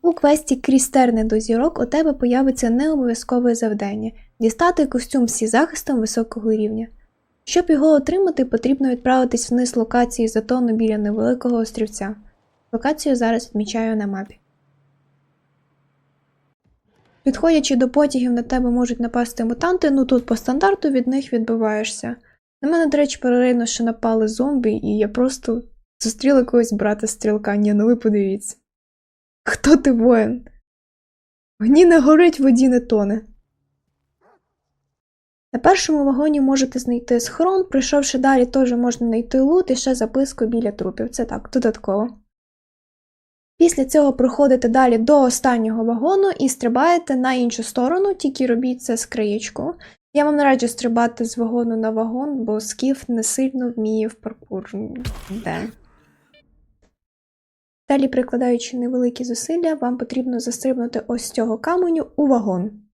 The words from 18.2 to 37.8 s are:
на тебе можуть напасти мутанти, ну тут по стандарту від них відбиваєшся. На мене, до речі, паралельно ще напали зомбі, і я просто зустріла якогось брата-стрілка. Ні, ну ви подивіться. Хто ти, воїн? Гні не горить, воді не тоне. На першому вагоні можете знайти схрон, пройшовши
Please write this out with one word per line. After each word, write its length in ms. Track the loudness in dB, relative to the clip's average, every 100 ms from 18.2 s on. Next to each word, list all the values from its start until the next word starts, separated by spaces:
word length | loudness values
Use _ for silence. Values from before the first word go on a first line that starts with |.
| -2
на 100 | -2
тебе 280 | -2 -2 0
можуть 300 | 0 -2 -2
напасти 460 | -4 -2 -4 -4 -4
мутанти, 460 | -2 -2 0 2
ну 140 | 2 2
тут 200 | 0 0
по 100 | -4
стандарту 540 | -2 0 0 2 0
від 180 | 0 0
них 260 | -2 -2
відбиваєшся. 840 | -4 -2 -2 -2 -2 -4 -8 -10 -12 _ _ _ _
На 80 | -2
мене, 180 | 2 2
до 100 | 2
речі, 220 | 0 0
паралельно 440 | 0 2 4 2 -2
ще 180 | -2
напали 440 | -4 -2 -2 0 0
зомбі, 440 | 0 -2 0 0
і 260 | -2 -2 -2
я 100 | -2
просто 560 | 0 -2 -2 -6 -6 -8 -20 _ _
зустріла 400 | -8 -2 4 4
якогось 340 | 4 2 2
брата-стрілка. 800 | 0 -2 -2 -4 -4 -2 -2 -2 0
Ні, 180 | 2
ну 120 | 2 2
ви 100 | 2
подивіться. 600 | 2 0 0 -2 -8 -18 _ _ _ _ _ _ _ _
Хто 340 | -6 -2 4 4
ти, 140 | 4
воїн? 540 | 4 4 4 2 -4 -12 _ _ _ _ _ _ _ _ _ _ _
Гні 260 | 4 8 8
не 140 | 8
горить, 400 | 8 6 6 4
воді 300 | 4 4 4
не 100 | 2
тоне. 420 | 2 0 0 -4 -8 -20 _ _ _ _ _ _ _ _ _ _ _ _ _ _ _ _ _ _ _ _ _
На 60 | 0
першому 460 | 4 4 2 0 2
вагоні 360 | 2 0 2
можете 380 | 2 2 0 -4
знайти 400 | -4 -4 0 -2
схрон, 440 | -2 -2 0 2
пройшовши 540 | 0 -2